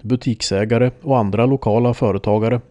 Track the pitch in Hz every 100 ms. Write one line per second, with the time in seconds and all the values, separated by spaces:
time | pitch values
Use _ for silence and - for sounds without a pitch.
0 | 107 127 - 113 - 98 110 117 127 -
1 | 147 131 104 104 123 135 - 107 120 117
2 | 117 95 - 104 110 120 -